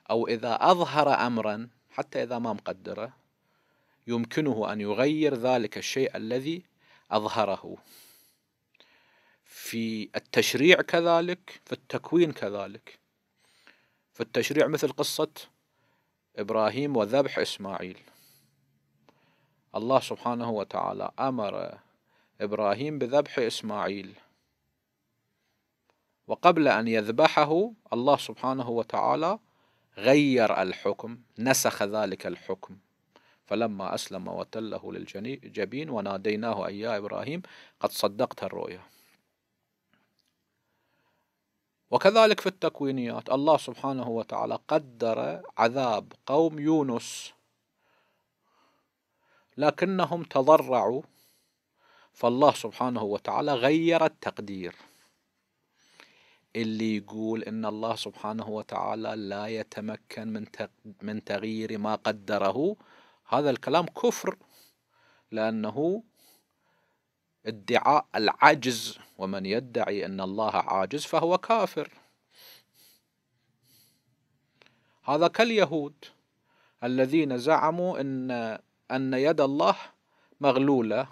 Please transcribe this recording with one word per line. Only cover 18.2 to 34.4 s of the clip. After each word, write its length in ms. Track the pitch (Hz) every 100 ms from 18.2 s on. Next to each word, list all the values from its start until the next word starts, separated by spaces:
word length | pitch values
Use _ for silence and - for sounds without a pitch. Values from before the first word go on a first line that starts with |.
| _ _ _ _ _ _ _ _ _ _ _ _ _ _ _
الله 260 | 101 113 131
سبحانه 500 | - 110 123 120 117
وتعالى 600 | 107 95 92 90 98 95 -
أمر 600 | 131 127 101 98 90 - _ _ _ _ _ -
إبراهيم 580 | 107 104 104 101 147 151
بذبح 400 | 123 143 143 -
إسماعيل، 760 | 120 - 110 104 90 101 95 98 _ _ _ _ _ _ _ _ _ _ _ _ _ _ _ _ _ _ _ _ -
وقبل 420 | 110 175 170 143
أن 200 | 104 113
يذبحه 840 | 113 107 117 156 - 147 165 220 226 -
الله 240 | 120 131 139
سبحانه 540 | - 110 127 135 123
وتعالى 680 | 117 107 110 110 139 165 220 _ _ _ _ _ -
غير 640 | 110 147 143 123 107 -
الحكم، 560 | 92 90 101 101 113 120 _ -
نسخ 440 | 120 131 117 -
ذلك 440 | 101 107 101 92 98
الحكم. 500 | 87 - 95 - 95 _ _ _ _ _ _ -
فلما 480 | 101 113 98 90
أسلم 340 | 98 - 98 92
وتله 640 | 90